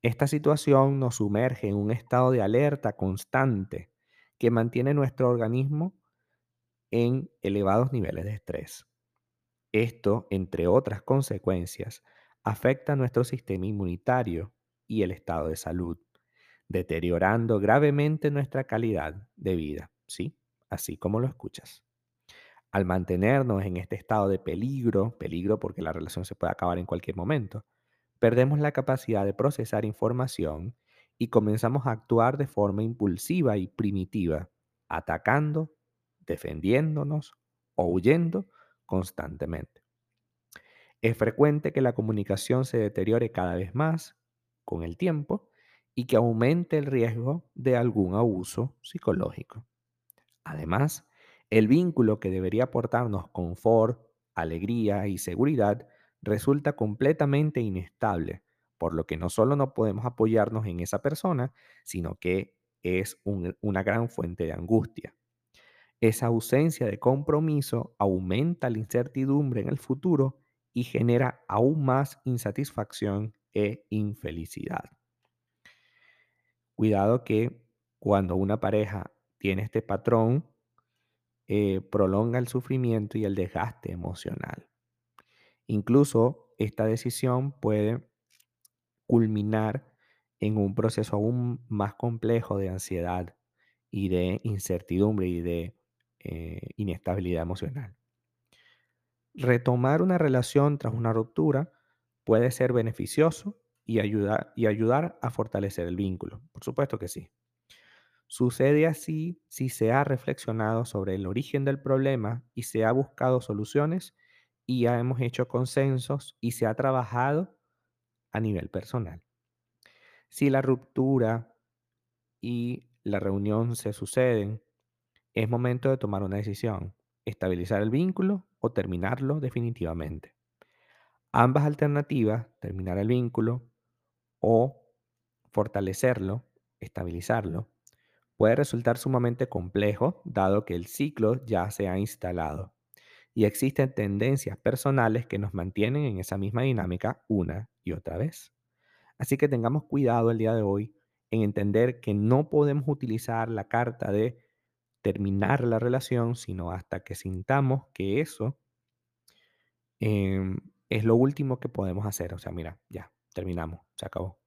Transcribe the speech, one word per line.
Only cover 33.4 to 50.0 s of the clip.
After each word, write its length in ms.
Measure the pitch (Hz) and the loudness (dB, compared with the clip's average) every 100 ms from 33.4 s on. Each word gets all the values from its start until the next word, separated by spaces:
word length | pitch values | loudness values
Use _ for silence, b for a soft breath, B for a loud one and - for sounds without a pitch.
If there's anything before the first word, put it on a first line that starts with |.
| 135 104 | 2 0
y 100 | 92 | -4
primitiva, 840 | - 107 98 92 107 87 78 92 _ _ _ _ | -4 -2 -2 -4 -2 -2 -2 -6 _ _ _ _
atacando, 880 | 82 - 80 - 139 151 156 160 _ _ _ _ _ | -8 -4 -2 2 2 2 -2 -6 _ _ _ _ _
defendiéndonos 1120 | - 78 - 76 95 127 156 151 143 151 - _ _ _ _ - | -10 -8 -6 -4 2 2 2 -2 -2 -4 -6 _ _ _ _ -2
o 100 | 87 | 0
huyendo 640 | 90 98 165 165 185 196 b b b - | 2 4 4 2 -2 -6 b b b -4
constantemente. 1000 | 95 92 - - - 76 82 - _ _ _ _ _ _ _ _ B B B B B | -2 -2 -8 -10 -8 -6 -6 -10 _ _ _ _ _ _ _ _ B B B B B
Es 140 | 113 113 | 0 2
frecuente 560 | 110 - 147 147 147 | 0 4 4 4 -2
que 100 | 143 | 0
la 120 | 123 | 0
comunicación 720 | 117 110 107 101 98 - 127 123 | 0 -2 -2 -2 -4 0 0 0
se 140 | 117 | -2
deteriore 520 | 104 - 95 117 113 | -2 -2 0 0 0
cada 240 | - 90 90 | -2 -2 -2
vez 200 | 92 107 | -4 -2
más 420 | 156 160 - _ _ _ _ _ - | -2 -2 -6 _ _ _ _ _ -10
con 180 | 82 | -6
el 140 | 85 82 | -6 -2
tiempo 540 | 180 151 147 202 _ b b b b | -2 -2 -2 -6 _ b b b b
y 140 | - 123 | -8 2
que 80 | 113 | 4
aumente 640 | 117 113 120 170 175 156 | 4 2 2 2 0 -2
el 80 | 143 | 0
riesgo 640 | 135 113 113 123 170 _ | 0 0 0 -4 -4 _
de 240 | - 127 120 | -4 2 2
algún 380 | 120 107 90 98 | 2 2 2 2
abuso 600 | 120 92 90 - 127 _ | 2 0 -4 -4 -6 _
psicológico. 840 | - 175 - 90 - - - 113 - _ _ _ | -14 -4 -2 0 -2 -6 -16 -16 -20 _ _ _